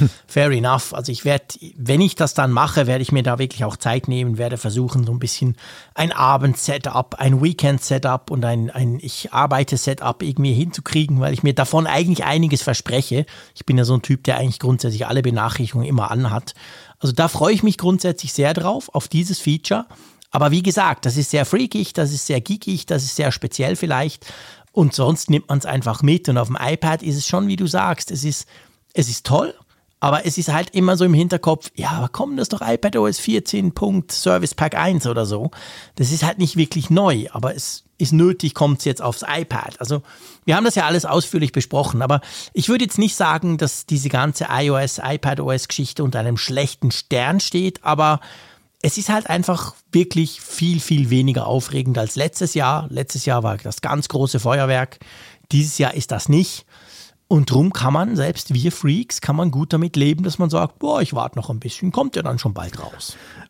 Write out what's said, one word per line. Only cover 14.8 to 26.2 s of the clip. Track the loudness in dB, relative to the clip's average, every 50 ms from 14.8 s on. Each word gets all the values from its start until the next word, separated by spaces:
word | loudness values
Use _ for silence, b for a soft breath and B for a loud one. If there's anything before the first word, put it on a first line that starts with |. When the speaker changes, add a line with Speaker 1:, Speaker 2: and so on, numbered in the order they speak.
| 0 -2 -2 -2 -2
Speaker 2:
alle | -2 0 0 0
Benachrichtigungen | 2 2 0 0 0 -2 -2 -4 -2 -2 -2 0 0
immer | 0 0 0 0
anhat. | 0 -2 0 0 -2 -4 -6 -8 -12 B B B B B B B B B
Also | B -2 0
da | 2 0 0
freue | 0 2 2 2 4
ich | 4 4
mich | 2 2 2
grundsätzlich | 2 2 2 2 2 0 -2 -4 -6 -6 -2
sehr | 0 0 2 2
drauf, | 0 0 -2 -2 -4 -6 -6 -4
auf | -4 -4 -2
dieses | 0 0 0 0 -2 -2
Feature. | 0 0 0 0 0 -2 -2 -2 -4 -6 B B B B B B B B
Aber | B 2 2 4
wie | 4 2 2
gesagt, | 2 2 2 2 2 0 0 -2
das | -2 0
ist | 0 0 0
sehr | 0 0 0
freakig, | 2 2 0 0 0 -2 -4 -4 -4 -2
das | -2 -2 -2 -2
ist | -4 -4
sehr | -2 -2 -2 -2
geekig, | -2 -4 -4 -4 -4 -4 -4 -2
das | -2 -2 -2 -2
ist | -2 -2
sehr | -2 0 -2 -2
speziell | -2 -4 -6 -4 -2 -2 -2 -2
vielleicht. | -2 -2 0 0 0 0 -2 -4 -8 -14 B B B B B B B B B 2
Und | 4 4 4 4
sonst | 2 2 2 2 2 2 2
nimmt | 2 2 2 0
man's | -2 -2 0
einfach | 0 -2 -2 -2 -2 0 2 4
mit. | 4 4 4